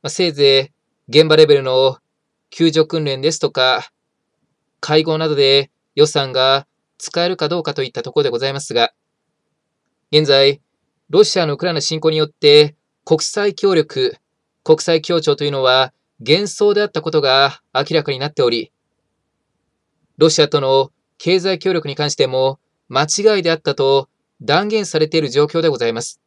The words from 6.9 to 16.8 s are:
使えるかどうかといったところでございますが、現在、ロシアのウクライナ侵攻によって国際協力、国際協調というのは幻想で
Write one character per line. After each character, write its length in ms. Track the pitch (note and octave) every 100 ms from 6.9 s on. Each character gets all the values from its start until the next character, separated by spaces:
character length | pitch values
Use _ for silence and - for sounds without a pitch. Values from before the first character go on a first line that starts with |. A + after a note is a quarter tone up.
| _
使 260 | - E3+
え 60 | F3
る 80 | F#3
か 100 | D3+
ど 140 | F3
う 20 |
か 100 | D#3
と 80 | D3
い 60 | C3
っ 40 |
た 100 | -
と 80 | B2+
こ 80 | D3
ろ 40 |
で 40 | C#3
ご 100 | A#2+
ざ 100 | C3+
い 20 |
ま 80 | C#3
す 140 | -
が、 180 | A#2 A#2 _ _ _ _ _ _ _ _ _ _ _ _
現 160 | D3+ D3+
在、 340 | C3+ C#3 C#3+ _ _ _ _ _
ロ 140 | D#3+
シ 160 | G#3+ G3+
ア 60 |
の 80 | D#3
ウ 40 | C#3+
ク 60 |
ラ 80 | F3+
イ 40 |
ナ 40 | D#3+
侵 220 | - D#3+
攻 100 | D#3+
に 60 | D#3
よ 80 |
っ 40 | D3+
て 460 | _ D3 D3 D3 _ _ _
国 160 | - D#3+
際 340 | - G#3 G3+
協 180 | G3 G3
力、 440 | E3+ D3+ C3+ B2+ - _ _ _ _
国 160 | - D#3
際 200 | - E3
協 200 | D#3 E3+
調 160 | D3+ C#3+
と 80 |
い 20 | D3
う 40 |
の 120 | C#3
は 300 | C3 B2+ B2+ _ _ _
幻 280 | A#2+ E3+ G3+
想 200 | - G#3
で 80 | G#3